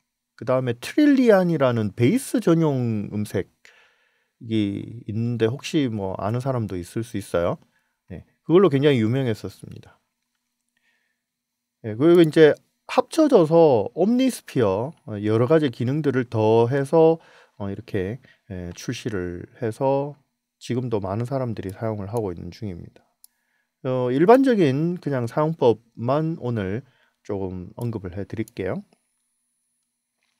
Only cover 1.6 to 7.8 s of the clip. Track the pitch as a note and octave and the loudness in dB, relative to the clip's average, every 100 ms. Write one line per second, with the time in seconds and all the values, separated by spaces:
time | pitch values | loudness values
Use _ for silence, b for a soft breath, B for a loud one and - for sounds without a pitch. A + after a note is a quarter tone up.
1.6 | C3 A#2 G#2 - B2 B3+ - B3+ F#3 E3 | 2 2 -2 2 2 2 -2 -2 2 4
2.6 | D#3 C3 A#2 G#2+ - G#2 G#2+ G2+ - _ | 2 0 -2 -4 -4 -6 -4 -4 -6 _
3.6 | _ b b b b b b _ A#2 A2 | _ b b b b b b _ -4 -2
4.6 | G2+ G#2 A2 A#2 - G#2+ A#2 A#2 A2 - | -2 -4 -10 -14 -8 -4 -4 0 -2 -2
5.6 | - D#3+ B2+ A2 F#2+ - G2+ B2 C3+ B2 | -4 -2 -2 -4 -6 -6 -4 -4 -4 -4
6.6 | G2+ F#2 E2+ A#2 A2+ G2 - F2 F2 D#3+ | -4 -8 -8 -10 -8 -8 -4 0 0 -4
7.6 | _ _ | _ _